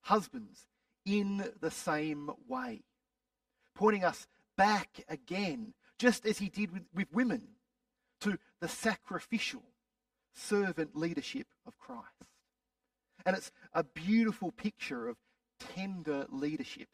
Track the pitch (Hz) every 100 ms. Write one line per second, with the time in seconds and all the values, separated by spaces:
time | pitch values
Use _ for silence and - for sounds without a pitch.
0 | - 208 185 262 214 - - _ _ _
1 | - 208 196 196 190 - 160 - - 151
2 | 156 147 147 - 240 254 254 226 _ _
3 | _ _ _ _ _ _ _ - 208 208
4 | 180 - - _ _ - 202 208 - -
5 | - 151 - 180 202 135 110 - _ _
6 | 247 220 214 214 196 - 208 180 - 170
7 | 202 185 254 147 - - _ _ _ _
8 | _ _ 202 180 _ _ 170 - 226 196
9 | - - - 233 - 254 - _ _ _
10 | _ _ _ - - 208 196 165 156 147
11 | 165 160 - - - _ - - - 247
12 | - _ - _ _ _ _ _ _ _
13 | _ _ - 190 - _ - - 160 -
14 | 165 220 226 - 180 - 214 - - 254
15 | 233 233 _ _ _ _ - - 190 185
16 | 156 143 139 135 147 151 123 - 113